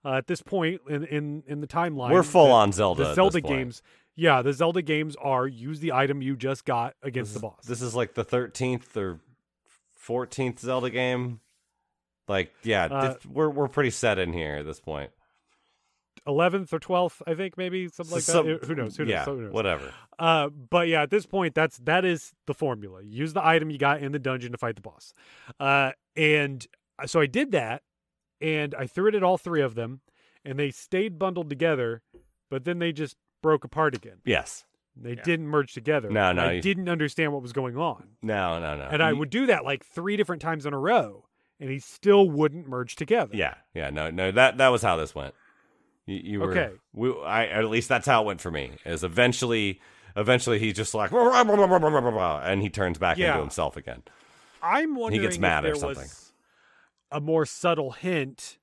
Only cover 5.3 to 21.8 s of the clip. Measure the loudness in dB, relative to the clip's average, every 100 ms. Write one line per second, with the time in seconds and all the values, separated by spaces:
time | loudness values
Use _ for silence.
5.3 | 0 0 -6 -12 -6 -2 2 2 0 -4
6.3 | -4 -4 -4 -2 -2 -2 -8 -8 -6 -6
7.3 | -8 -10 _ -10 -8 -4 -2 -2 -4 -2
8.3 | -2 -2 -4 -4 -4 -6 -6 -6 -8 _
9.3 | _ _ _ _ _ _ _ -6 -4 -4
10.3 | -4 -4 -4 -4 -2 -2 -2 -2 -2 -4
11.3 | -10 _ _ _ _ _ _ _ _ -4
12.3 | -2 -2 _ -2 0 0 0 -2 -4 -8
13.3 | -2 -2 0 -2 0 0 0 0 0 -2
14.3 | -4 -6 -6 -8 -12 -10 -10 -10 _ _
15.3 | _ _ _ _ _ _ _ _ -14 -4
16.3 | 0 2 0 -4 -8 -2 0 0 -4 -8
17.3 | -6 -6 -6 -6 -6 -8 -12 -6 -4 2
18.3 | 2 2 -2 -4 -6 -6 -4 -2 -2 -2
19.3 | -6 -4 -2 0 -2 -6 -16 _ -2 2
20.3 | 2 0 -6 0 0 2 0 2 -2 -2
21.3 | -2 0 0 0 -2